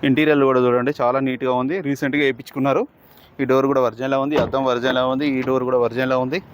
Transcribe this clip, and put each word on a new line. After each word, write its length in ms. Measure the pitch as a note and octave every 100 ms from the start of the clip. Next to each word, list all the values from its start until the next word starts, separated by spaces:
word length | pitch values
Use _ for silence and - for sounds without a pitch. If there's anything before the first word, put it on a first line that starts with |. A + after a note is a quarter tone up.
| C#3+
ఇంటీరియర్ 340 | C3 D#3 D3 C3+
కూడా 140 | B2+ B2
చూడండి 260 | B2 B2 D3
చాలా 180 | B2 C3 C3+
నీట్గా 260 | B2+ C3 B2+
ఉంది, 140 | C3 F#3 D3
రీసెంట్గా 360 | C#3 C#3+ D3 C#3
వేయించుకున్నారు. 540 | B2+ C3+ - C#3 C#3 B3+ _ _ - - -
ఈ 20 | C3
డోర్ 160 | C3 C3+
కూడా 100 | C3+ B2+
ఒరిజినల్‌లా 300 | A2 C3 C3+
ఉంది, 120 | C#3 D3 A#2
అద్దం 180 | C3+ C3+
ఒరిజినల్‌లా 320 | A#2+ B2+ B2+ B2+
ఉంది, 120 | C3 D3 C3
ఈ 40 | B2+
డోర్ 160 | C3 B2+
కూడా 100 | B2+ A#2+
ఒరిజినల్‌లా 320 | A#2 C3 C3 B2+
ఉంది. 140 | D#3+ -